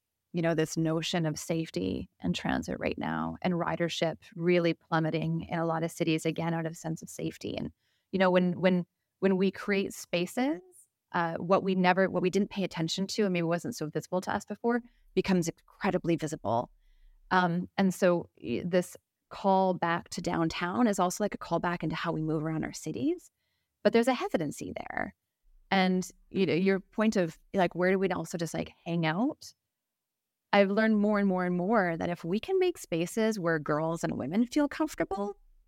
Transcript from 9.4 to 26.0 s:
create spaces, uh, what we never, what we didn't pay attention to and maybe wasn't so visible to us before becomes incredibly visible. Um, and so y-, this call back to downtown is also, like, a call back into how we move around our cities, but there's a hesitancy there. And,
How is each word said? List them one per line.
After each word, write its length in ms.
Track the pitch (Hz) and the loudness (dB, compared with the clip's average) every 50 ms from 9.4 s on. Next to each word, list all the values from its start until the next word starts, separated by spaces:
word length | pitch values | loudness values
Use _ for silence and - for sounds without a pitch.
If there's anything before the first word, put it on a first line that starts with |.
| 202 190 | 2 0
create 420 | - - - - - 196 196 - - | 0 -4 -4 -2 0 0 -2 -4 -8
spaces, 680 | - - - - 170 180 - - 247 254 285 330 359 370 370 - - _ _ _ _ _ _ | -12 -8 -4 -2 -2 -2 -2 -2 -2 -2 -2 -2 -4 -8 -18 -20 -20 _ _ _ _ _ _
uh, 240 | - 175 170 165 165 | -2 -2 -2 -2 -4
what 280 | - - 165 170 - - | -4 0 2 2 2 2
we 120 | 190 190 | 2 2
never, 340 | 185 180 180 180 185 190 175 | 4 4 4 4 4 2 2
what 140 | - 175 175 | 2 0 0
we 60 | 185 | 2
didn't 200 | - 196 208 - | 2 0 0 0
pay 140 | - 202 185 | -2 -4 -6
attention 440 | 165 - 180 165 160 - - 196 | -4 -2 -4 -4 -2 -2 -4 -4
to 160 | 190 - - 214 | -4 -2 -2 0
and 100 | 196 180 | 0 0
maybe 100 | 170 170 | 0 0
wasn't 320 | 160 170 170 - - 247 | 0 -2 -2 -4 -6 -6
so 120 | - 156 | -6 -8
visible 340 | 151 - 156 - - 180 185 | -6 -4 -6 -6 -4 -4 -4
to 120 | 185 - - | -2 -2 -4
us 120 | 202 - | -4 -4
before 360 | - 208 - - 233 240 240 240 - _ _ _ _ _ | -8 -10 -4 -2 0 0 0 -4 -8 _ _ _ _ _
becomes 360 | 185 - - 185 180 165 170 | 0 2 4 2 2 2 0
incredibly 640 | - _ _ _ _ _ - 202 180 180 - 170 170 | -4 _ _ _ _ _ -2 0 0 0 0 0 0
visible. 540 | 156 - 143 156 - - 101 113 117 - - _ _ _ _ _ _ - - _ _ _ - | 0 0 -4 -6 -4 -2 0 0 0 0 -4 _ _ _ _ _ _ -20 -20 _ _ _ 2
Um, 360 | 185 185 180 170 170 175 185 - _ | 2 4 4 4 0 -2 -4 -4 _
and 160 | - 196 185 175 | 2 2 2 2
so 360 | - 202 180 175 170 - - _ _ | 4 4 4 4 2 -2 -6 _ _
y-, 220 | - 101 120 90 - | -6 -4 -4 -4 -2
this 300 | 175 180 180 175 - - - _ _ _ _ _ _ | 2 2 0 0 0 -8 -20 _ _ _ _ _ _
call 440 | - - - 196 190 190 190 185 180 | -14 -2 2 2 4 4 4 2 0
back 340 | 160 175 170 170 175 - - | 0 0 0 0 -2 -4 -8
to 120 | - - | -10 -6
downtown 640 | 170 170 175 165 165 160 - - 175 175 190 226 247 | -4 -2 0 0 0 0 0 -2 -4 -2 0 2 2
is 120 | 220 190 - | 2 4 2
also, 240 | 180 180 - - 214 | 0 0 0 -2 -2
like, 120 | 196 - | -4 -4
a 20 | |
call 220 | - - - 170 170 | -6 -4 -2 -2 -2
back 240 | - 175 175 - - | 0 -2 -4 -2 -4
into 120 | 160 - | -4 -4
how 180 | - - 170 165 | -2 -4 -4 -2
we 80 | 156 | -2
move 220 | 156 156 156 156 151 | -2 0 0 -2 -2
around 200 | 160 160 156 127 | -2 -2 -4 -4
our 100 | - - | -6 -8
cities, 560 | - - 156 151 120 254 302 359 339 - - _ _ _ _ _ _ _ _ _ _ - | -10 -10 -8 -6 -2 -2 -2 -2 -2 -8 -16 _ _ _ _ _ _ _ _ _ _ 2
but 80 | 208 | 4
there's 160 | 202 233 233 | 4 4 4
a 60 | 262 247 | 4 0
hesitancy 600 | 247 349 - - 190 156 143 - - - - - | 0 -2 -2 -2 -2 -2 -2 -4 -8 -10 -10 -10
there. 360 | - - - - - - 196 - _ _ _ _ _ _ _ _ _ _ _ | -10 -10 -8 -6 -6 -6 -6 -8 _ _ _ _ _ _ _ _ _ _ _
And, 400 | 190 190 185 185 185 185 | 2 4 4 4 2 0